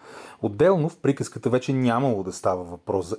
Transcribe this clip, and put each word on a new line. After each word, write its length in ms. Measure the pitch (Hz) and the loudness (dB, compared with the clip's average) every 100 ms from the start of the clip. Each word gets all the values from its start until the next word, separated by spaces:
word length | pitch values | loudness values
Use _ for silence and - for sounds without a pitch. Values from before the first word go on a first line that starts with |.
| - - - - | -20 -20 -20 -6
Отделно 480 | 113 101 170 190 156 | -6 2 4 4 0
в 80 | - | 0
приказката 520 | 135 139 123 - 127 | -2 0 -4 -4 0
вече 240 | 123 - | 0 0
нямало 500 | 131 127 117 139 104 | 0 2 2 2 0
да 100 | 92 | -2
става 300 | - 104 90 | -2 -2 -2
въпрос 440 | 87 87 - 98 | -4 -12 -2 -2
за 100 | 87 | -2